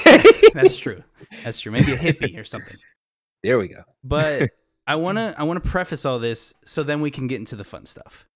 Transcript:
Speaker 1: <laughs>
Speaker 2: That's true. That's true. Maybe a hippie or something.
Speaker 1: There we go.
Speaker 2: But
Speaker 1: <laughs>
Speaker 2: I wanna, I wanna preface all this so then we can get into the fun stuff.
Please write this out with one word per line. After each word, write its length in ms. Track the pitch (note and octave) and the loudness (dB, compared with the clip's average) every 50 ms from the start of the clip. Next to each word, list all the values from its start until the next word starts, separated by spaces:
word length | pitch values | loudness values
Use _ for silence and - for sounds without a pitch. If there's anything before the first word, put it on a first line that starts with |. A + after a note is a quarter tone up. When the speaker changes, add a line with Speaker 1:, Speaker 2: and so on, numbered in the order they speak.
| - | 6
Speaker 1:
<laughs> 500 | E4 F4 - - A4 A4 - - G#4+ - | 8 8 10 10 8 8 10 8 6 6
Speaker 2:
That's 240 | C3+ - F#4 - - | 6 4 2 2 0
true. 240 | - B2+ G2 F2+ - _ _ _ - _ - - - | -6 -12 -12 -12 -18 _ _ _ -20 _ -20 -14 -12
That's 160 | A#2+ A2 - | -12 -12 -12
true. 120 | - G#2+ A2 | -12 -6 0
Maybe 200 | B2 - D3 C3 | 0 0 0 0
a 40 | |
hippie 420 | B2+ E3 E3 D3 - D3 C3 E2+ - | -2 -2 -4 -4 -4 -6 -8 -10 -12
or 60 | - | -16
something. 320 | - - A2 - - - - _ _ _ _ _ _ _ _ _ _ _ _ - | -16 -16 -16 -16 -18 -20 -20 _ _ _ _ _ _ _ _ _ _ _ _ -2
Speaker 1:
There 160 | G#2 B2+ A#2 | 0 0 0
we 100 | F#2+ F2 | -2 -4
go. 140 | - - - _ _ _ - | -10 -18 -20 _ _ _ -8
Speaker 2:
But 460 | C3 D3 D3+ D#3 D#3 D3 B2+ C#3 A2+ - _ _ _ | -6 -2 -2 -2 -2 -2 -2 -4 -4 -4 _ _ _
Speaker 1:
<laughs> 180 | _ _ _ | _ _ _
Speaker 2:
I 100 | - D3 | -6 -4
wanna, 380 | D#3+ E3 F#3 G3 A3 A3+ G#3+ - | -4 -4 -4 -4 -4 -6 -6 -8
I 60 | - D3+ | -6 -6
wanna 160 | D#3 E3+ F3+ | -6 -6 -6
preface 440 | - - - F3+ F3+ - E3+ C#3 - | -6 -6 -4 -4 -6 -6 -8 -8 -6
all 140 | C#3 B2+ A#2+ | -6 -6 -4
this 360 | A2+ A#2 A2+ - - - - _ _ | -6 -6 -8 -8 -10 -14 -16 _ _
so 180 | - - D#3+ D3 | -12 -10 -8 -6
then 180 | C#3 D3 D3 | -6 -4 -4
we 100 | D3+ D3 | -4 -6
can 160 | C#3+ - C3 | -6 -8 -8
get 100 | B2 C3 | -8 -8
into 200 | G#2+ A2 - B2 | -10 -10 -14 -14
the 80 | G2+ F#2+ | -16 -16
fun 220 | - - - - | -18 -18 -20 -20
stuff. 400 | - - - - - _ _ _ _ _ | -20 -20 -20 -20 -20 _ _ _ _ _